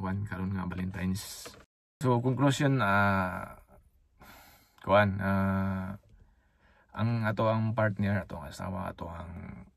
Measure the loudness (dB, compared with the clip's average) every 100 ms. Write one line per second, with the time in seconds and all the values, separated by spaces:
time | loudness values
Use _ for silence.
0 | -4 -4 -6 -4 -4 -4 -4 -4 -6 -4
1 | -2 -4 -6 -14 -16 -20 -20 _ _ -2
2 | 2 2 2 2 2 4 2 2 4 4
3 | 4 2 0 -4 -10 -14 -20 -20 _ _
4 | _ _ -20 -20 -20 -20 _ _ 4 6
5 | 6 2 0 2 2 0 0 -4 -6 -12
6 | _ _ _ _ _ _ _ _ _ -2
7 | 0 0 0 2 2 2 2 2 2 2
8 | 0 0 -2 -10 -12 -8 -6 -6 -6 -8
9 | -10 -10 -12 -12 -14 -16 -18